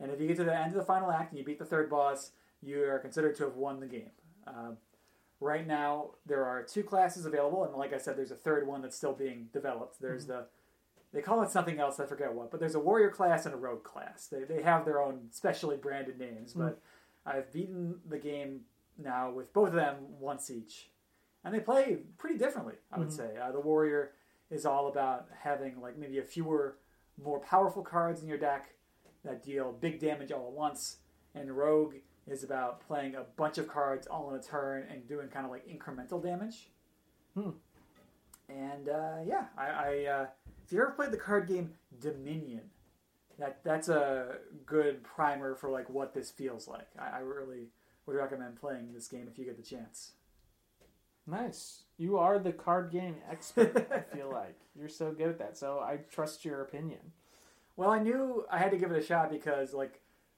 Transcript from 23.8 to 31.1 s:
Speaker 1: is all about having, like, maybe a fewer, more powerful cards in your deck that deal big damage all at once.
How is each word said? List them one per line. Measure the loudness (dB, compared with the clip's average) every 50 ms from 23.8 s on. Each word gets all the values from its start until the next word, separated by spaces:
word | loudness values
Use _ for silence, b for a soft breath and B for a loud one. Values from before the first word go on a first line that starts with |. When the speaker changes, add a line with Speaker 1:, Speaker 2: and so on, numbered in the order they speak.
| 6 6 4 2 0 0 b b b b b b b b
Speaker 1:
is | -6 0 2
all | 2 4 4 2 2
about | 2 2 2 2 2 0 -4 -10 -14 -6
having, | -2 -2 0 0 -2 -6 -8 -10
like, | -12 -12 -10 -10
maybe | -8 -4 -4 -4
a | -4
fewer, | -4 -2 -2 0 2 4 4 4 2 -2 b b b b b b b b -10 -6
more | -4 -4 -4
powerful | 0 4 6 6 6 6 2 -2 -6
cards | -2 0 2 2 2 0 -2 -4
in | -6
your | -4 0
deck | 0 0 0 0 -4 -10 -20 _ b b b b b b b b -10
that | -10 -10 -10 -8
deal | -4 -2 -2 -2 -2 -4
big | -2 -2 -2 -2 0
damage | 0 0 0 0 -4 -6 -6
all | -6 -6
at | -8 -4
once. | -2 -2 -2 -2 -2 -8 -10 -10 -12 b b